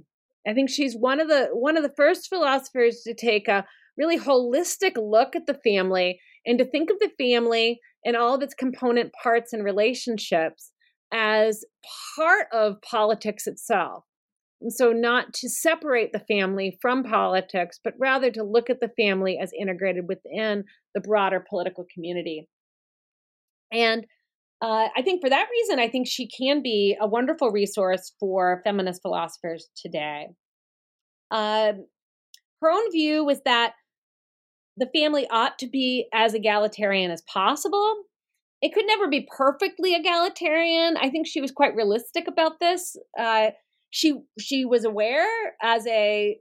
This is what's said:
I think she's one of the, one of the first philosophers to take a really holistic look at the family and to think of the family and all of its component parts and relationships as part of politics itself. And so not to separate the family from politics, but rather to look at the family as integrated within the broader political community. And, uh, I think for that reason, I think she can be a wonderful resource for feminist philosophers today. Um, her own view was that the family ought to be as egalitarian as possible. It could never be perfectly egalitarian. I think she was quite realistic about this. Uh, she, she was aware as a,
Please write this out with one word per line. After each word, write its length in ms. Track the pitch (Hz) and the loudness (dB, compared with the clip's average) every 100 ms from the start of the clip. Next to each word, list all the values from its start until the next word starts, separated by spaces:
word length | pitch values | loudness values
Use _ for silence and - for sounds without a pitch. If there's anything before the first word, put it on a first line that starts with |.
| - _ _ _ - | -20 _ _ _ -4
I 80 | |
think 160 | 226 269 | 0 0
she's 260 | 269 277 226 | 0 -2 0
one 260 | 254 269 | 0 0
of 80 | 320 | 2
the, 200 | 294 240 | 2 2
one 240 | 190 269 320 | 0 0 2
of 60 | |
the 100 | 285 - | 0 2
first 320 | 294 359 - | 2 2 -2
philosophers 760 | 370 294 269 269 254 233 233 226 | -2 0 0 -2 2 2 2 -8
to 80 | |
take 340 | 233 233 214 202 | -4 0 0 2
a 180 | 196 190 _ _ - | 0 0 _ _ -4
really 220 | 311 330 | 0 0
holistic 720 | 269 254 247 262 349 - 381 262 | 2 2 4 0 0 0 -2 -2
look 380 | 214 214 269 339 | 2 2 2 0
at 100 | - | -4
the 140 | 269 | -2
family 560 | 233 196 185 185 180 180 _ _ - | 0 2 2 2 0 -2 _ _ -2
and 120 | 240 | 2
to 80 | 254 | 2
think 240 | 294 320 | 0 0
of 100 | 403 | 0
the 120 | 415 - | 0 0
family 640 | 254 240 233 226 226 240 _ _ | 2 2 2 2 0 -2 _ _
and 140 | - 233 | -2 0
all 180 | 240 262 | 2 0
of 60 | |
its 120 | 277 | -2
component 580 | - 254 254 254 240 226 | -4 -6 -2 0 0 0
parts 400 | - 240 233 233 | -4 0 0 0
and 100 | 226 | -6
relationships 1080 | 202 196 220 247 - 214 - 170 160 - - _ _ _ - | -2 2 0 0 -6 -6 -2 0 -2 -6 -20 _ _ _ -8
as 500 | 226 214 214 220 214 - _ - - - - | -2 2 4 4 0 -8 _ -20 -18 -14 -2
part 300 | 320 403 - | 2 2 2
of 300 | 226 214 202 | 0 0 -2
politics 640 | - 226 214 214 214 208 - | -6 0 0 0 -4 -8 -8
itself. 560 | 196 - 202 151 90 _ _ _ _ _ _ | -10 -2 -2 -2 -6 _ _ _ _ _ _
And 120 | 233 | -10
so 180 | 220 240 | 2 2
not 420 | 226 233 247 - - | 4 2 2 0 -8
to 140 | 247 | -8
separate 640 | - 330 320 311 247 220 | -2 0 0 0 0 0
the 140 | 208 - | -4 -2
family 500 | 208 190 196 190 180 | 0 0 -2 -4 -4
from 220 | 247 254 | -2 -2
politics, 760 | 226 214 190 185 180 190 175 - | 0 0 2 0 -2 -4 -4 -6
but 120 | 233 - | -10 -2
rather 320 | 269 262 254 | 0 2 0
to 120 | 220 | -2
look 260 | 208 226 240 | -2 0 0
at 100 | 247 | -4
the 120 | 226 233 | -4 0
family 400 | 208 190 190 185 | 0 2 0 -2
as 100 | 185 - | -6 -6
integrated 480 | 196 180 190 180 180 | -6 -4 -2 -2 -4
within 560 | 185 - 170 220 208 202 _ _ 202 | -8 -8 -6 -2 -4 -6 _ _ -10
the 60 | |
broader 440 | 185 208 190 190 - | 0 2 2 -2 -4
political 380 | 196 175 180 180 | -6 -6 -8 -16
community. 540 | - 170 175 170 156 160 _ _ _ _ _ _ _ _ _ _ _ - | -12 -8 -6 -6 -10 -14 _ _ _ _ _ _ _ _ _ _ _ -8
And, 340 | 226 226 226 214 _ _ _ _ - | 0 2 2 -6 _ _ _ _ -8
uh, 260 | 226 220 226 247 | -2 0 0 0
I 60 | |
think 180 | 262 359 | 0 0
for 80 | 277 | 2
that 200 | 277 440 | 2 2
reason, 280 | 480 415 285 | -2 0 0
I 100 | 233 | 0
think 180 | 254 247 | -2 -4
she 220 | - 220 | -6 -8
can 320 | - 262 294 | -4 0 0
be 340 | 254 214 202 202 | 0 0 2 2
a 80 | 214 | 0
wonderful 460 | 226 262 320 262 | 0 0 0 0
resource 640 | 208 202 214 190 185 - - | 0 -2 0 0 0 -4 -8
for 440 | 196 190 180 180 | -4 0 2 0
feminist 380 | 208 202 185 180 | -2 -2 -4 -6
philosophers 680 | 190 180 165 - 175 165 - - | -6 -4 -6 -8 -10 -10 -14 -16
today. 520 | 175 170 151 147 160 180 _ _ _ _ _ _ _ _ - | -10 -6 -6 -8 -12 -18 _ _ _ _ _ _ _ _ -8
Um, 580 | 220 214 220 214 196 - _ _ _ _ - _ - | -4 0 2 2 0 -8 _ _ _ _ -20 _ -2
her 100 | 320 | 2
own 180 | 370 453 | 2 0
view 320 | 330 302 302 294 | 0 2 2 2
was 160 | 277 | 0
that 300 | 262 240 233 - _ _ _ _ _ _ _ _ _ - | 2 2 2 -4 _ _ _ _ _ _ _ _ _ -8
the 120 | 254 320 | -2 0
family 320 | 302 294 254 | 2 0 0
ought 300 | 226 254 - | 0 0 -2
to 80 | 247 | -6
be 400 | 269 254 254 - | -2 0 0 -2
as 200 | 226 226 | 2 2
egalitarian 800 | 220 214 208 208 208 208 196 180 | 2 0 2 0 0 0 0 0
as 100 | 165 | -4
possible. 720 | - 202 196 294 392 403 415 440 392 _ _ _ _ - | -6 0 0 0 -2 0 0 -2 -8 _ _ _ _ -4
It 120 | 302 | -2
could 120 | 415 415 | 0 0
never 220 | 427 381 | 2 2
be 180 | 277 - - | -2 -4 0
perfectly 600 | 269 285 392 - 370 339 | 0 0 -4 -2 0 0
egalitarian. 1000 | 339 339 359 359 339 311 339 330 330 330 | 2 0 0 -2 0 2 2 2 2 2
I 140 | 269 | 0
think 180 | 311 320 | -2 -4
she 140 | 311 | -6
was 100 | 269 | -6
quite 240 | - 285 214 | 0 0 2
realistic 540 | 208 208 - 339 339 | 0 0 -2 -6 -4
about 320 | - 320 320 | 0 0 2
this. 340 | 349 359 - - - - | 0 0 -4 -14 -16 -6
Uh, 280 | 226 220 220 - _ _ _ | 0 2 2 -2 _ _ _
she, 320 | - 320 269 - - | 0 0 0 -6 -14
she 240 | - 269 | -6 -4
was 220 | 254 240 220 | 2 2 2
aware 420 | 208 214 277 392 453 427 - | 0 0 2 0 -2 -6 -4
as 240 | 226 233 226 | 0 0 2
a, 500 | 226 208 208 208 - | 2 2 2 0 -2